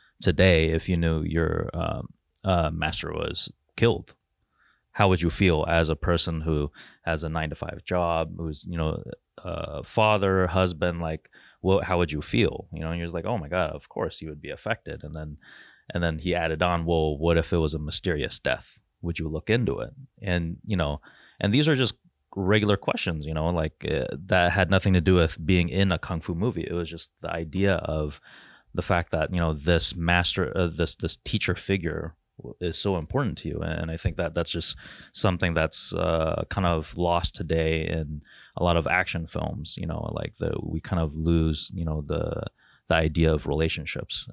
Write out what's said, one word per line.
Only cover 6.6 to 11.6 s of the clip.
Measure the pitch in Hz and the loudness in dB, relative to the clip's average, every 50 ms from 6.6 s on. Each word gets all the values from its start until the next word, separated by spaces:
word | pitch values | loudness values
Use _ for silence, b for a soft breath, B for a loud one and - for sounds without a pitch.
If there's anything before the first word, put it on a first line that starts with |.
| 73 71 B B B B B B B | 0 -2 B B B B B B B
has | 85 82 78 80 | -4 -4 -2 -4
a | 80 | -4
nine-to-five | 80 80 78 78 76 - 80 78 - - - | -4 -4 -4 -4 -6 -8 -10 -10 -10 -12 -8
job, | - 90 90 87 85 85 82 80 80 85 82 | -4 -2 0 0 0 0 0 -2 -4 -6 -8
who's, | 82 80 76 - - 85 | -6 -6 -6 -8 -10 -8
you | 87 82 | -4 -2
know, | 80 78 80 - - - - _ _ _ _ - | 0 0 -2 -2 -6 -10 -14 _ _ _ _ -14
a | - 90 85 82 82 76 73 76 76 | -10 -8 -8 -8 -8 -8 -8 -10 -10
father, | - - 117 107 107 107 101 98 98 95 95 92 87 | -4 0 2 4 4 4 4 4 4 4 4 4 4
husband, | 85 95 92 90 87 76 87 90 85 85 | 4 4 4 2 2 0 -2 -2 0 -2
like, | 85 80 80 80 _ _ B B B B B B | -4 -4 -6 -6 _ _ B B B B B B